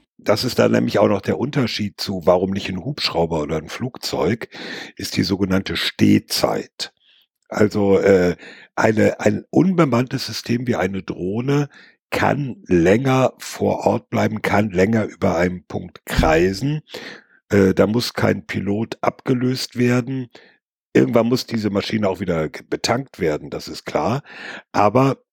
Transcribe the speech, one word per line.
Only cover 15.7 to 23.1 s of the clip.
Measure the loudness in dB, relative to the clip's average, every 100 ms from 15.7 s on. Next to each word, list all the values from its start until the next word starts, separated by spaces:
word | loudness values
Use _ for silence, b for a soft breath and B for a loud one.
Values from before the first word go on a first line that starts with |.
| -10 -10 -16 -8
kreisen. | 0 2 4 2 0 -2 -2 -6 B B B B B 0
Äh, | 4 4
da | 4 2
muss | 2 -2
kein | -2 0 0 -4
Pilot | -6 -2 -4 -4 -4
abgelöst | -4 -4 -2 -2 0 -4 -6 -2
werden. | 0 0 -2 -6 -8 b b b _ _ _
Irgendwann | 2 4 4 2
muss | 0 -2
diese | -4 -2
Maschine | -2 -2 -2 -2
auch | -2
wieder | -2 -2 -2
ge-, | -8 -10
betankt | -6 -2 -4 -6